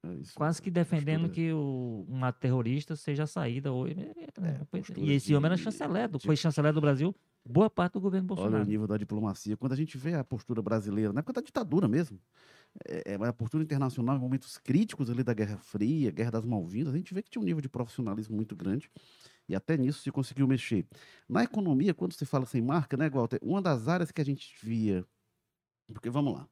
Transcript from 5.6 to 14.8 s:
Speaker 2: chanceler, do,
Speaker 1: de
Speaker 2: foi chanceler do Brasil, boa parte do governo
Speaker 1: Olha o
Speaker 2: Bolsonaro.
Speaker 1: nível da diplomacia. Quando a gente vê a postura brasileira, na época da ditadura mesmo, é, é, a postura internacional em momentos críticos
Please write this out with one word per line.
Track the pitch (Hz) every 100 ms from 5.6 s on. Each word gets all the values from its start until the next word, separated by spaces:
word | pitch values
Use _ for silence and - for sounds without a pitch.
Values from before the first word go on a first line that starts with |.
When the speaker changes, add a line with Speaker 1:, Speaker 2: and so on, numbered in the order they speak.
Speaker 2:
chanceler, | 214 208 - 175 233
do, | 151
Speaker 1:
de | 196
Speaker 2:
foi | 151
chanceler | 165 147 151
do | 151
Brasil, | 147 135 160 196 _ _
boa | - 127 214
parte | - 175
do | 202
governo | 190 190 185
Speaker 1:
Olha |
o | 190
Speaker 2:
Bolsonaro. | 190 107 104
Speaker 1:
nível | 107 107
da | 104
diplomacia. | 101 107 107 98 104 107
Quando | 127
a | 135
gente | 156 131
vê | 139
a | 165 127
postura | 117 - 113
brasileira, | 104 113 101 101 107
na | 107
época | 160
da | 254
ditadura | 311 - 208 175 151
mesmo, | 127 165 98 _ _ - - _ - -
é, | - -
é, | 98 113
a |
postura | 117 113 156
internacional | 156 139 135 127 120 139
em |
momentos | 127 131 - -
críticos | - 135